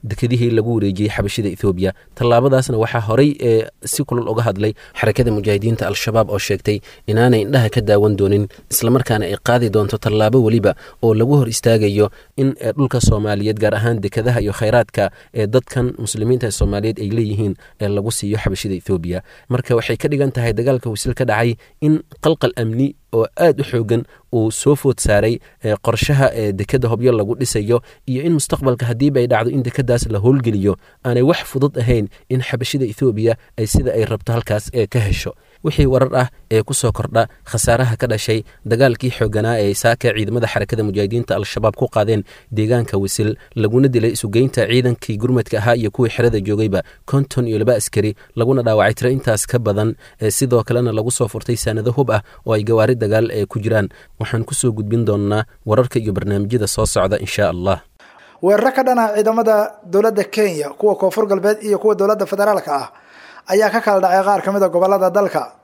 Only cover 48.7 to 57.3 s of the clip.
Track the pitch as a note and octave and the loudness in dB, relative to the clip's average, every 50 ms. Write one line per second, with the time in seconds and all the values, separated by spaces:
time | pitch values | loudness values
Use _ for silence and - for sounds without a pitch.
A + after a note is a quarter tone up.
48.7 | A2 G#2+ G2 G#2 A2 - - A#2+ C3+ C3+ - - A2 G#2 - - - B2 A2+ G#2+ | 2 4 4 2 2 0 0 0 0 0 0 0 -2 -2 -2 -2 -2 -2 0 0
49.7 | G2+ G#2 G#2+ A2+ A2 - - - - _ A2 G#2+ - - C#3 B2+ B2 A#2 G#2+ - | 0 0 0 -2 -2 -4 -14 -20 -12 _ -2 -2 0 0 0 2 2 2 2 2
50.7 | A#2+ A#2+ B2 A#2+ G#2+ A2 G#2+ A#2+ - - B2 A2 - A2+ - - A#2 A2 - - | 0 0 0 0 -2 -2 -2 -2 -2 -2 -2 -4 -4 -8 -4 -4 -4 -2 -2 -4
51.7 | G#2+ A2+ G#2+ A#2+ A#2+ C#3 C3+ A#2+ - - - - - - - - A2+ G#2+ G#2 G#2+ | -4 -2 -2 -2 0 0 0 2 2 0 -2 -4 -20 -14 -4 -2 0 0 2 2
52.7 | A2+ A2 A2 A#2 B2+ A#2 A2+ G#2 G#2 A2 A#2 A2+ B2 A2 G2+ - - A2 G2+ G#2+ | 4 4 4 4 2 0 0 0 2 2 0 0 -2 -4 -4 -4 -4 -4 -2 0
53.7 | A2 G#2+ G2+ - - - - - - _ A2 - - A2+ A2+ - C#3+ - - B2+ | 0 0 0 -2 -6 -14 -20 -20 -10 _ -8 -4 -4 -4 -4 -4 -4 -2 0 -2
54.7 | A2 G#2+ G#2+ G#2 A2+ A#2 A#2 A2+ G#2 G2+ G2+ G2+ G#2 G#2+ A2 - - - _ A2+ | 0 -2 -4 -2 0 0 0 0 0 0 0 0 0 -2 -2 -4 -10 -14 _ 2
55.7 | G#2+ A#2+ B2 C3 - B2 A2+ G#2+ G2 G2 F#2 G2 G2+ G2+ G#2 G2+ A#2+ B2 G#2 G2 | 4 4 4 4 0 -2 -2 -2 -4 -2 -2 0 0 0 0 0 0 0 0 0
56.7 | - - A2 - - G#2 F2+ G2 G#2 - - F#2+ | -2 -2 -2 0 0 0 0 0 0 -2 -4 -6